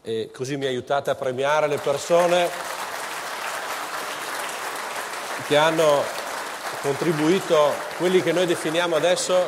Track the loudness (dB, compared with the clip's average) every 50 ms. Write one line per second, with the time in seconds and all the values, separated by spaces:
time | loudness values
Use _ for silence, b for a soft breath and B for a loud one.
0 | _ -6 -4 -4 -4 -6 -8 -10 -8 -6 -6 -4 -2 -2 -4 -4 -2 0 -2 -2
1 | 0 0 -2 -2 -2 -4 -2 0 0 2 2 2 2 2 0 0 0 0 -2 -2
2 | 0 2 4 4 6 6 4 4 2 0 -2 -4 -8 -8 -6 -6 -8 -8 -8 -8
3 | -8 -8 -8 -8 -8 -8 -8 -6 -6 -6 -6 -6 -6 -6 -6 -6 -6 -6 -6 -6
4 | -6 -6 -8 -8 -8 -8 -8 -8 -6 -8 -8 -8 -8 -8 -8 -8 -8 -8 -8 -8
5 | -8 -8 -8 -8 -8 -8 -8 -8 -4 2 4 4 4 4 4 4 4 6 6 4
6 | 2 0 -4 -6 -8 -8 -8 -8 -8 -8 -8 -8 -8 -8 -8 -4 -2 -2 -2 0
7 | 0 0 2 2 4 4 4 2 4 4 4 6 6 4 4 0 -4 -8 -6 -2
8 | 0 4 4 4 4 4 2 2 2 2 0 0 0 -2 0 0 0 2 2 2
9 | 4 4 2 2 2 2 2 2 2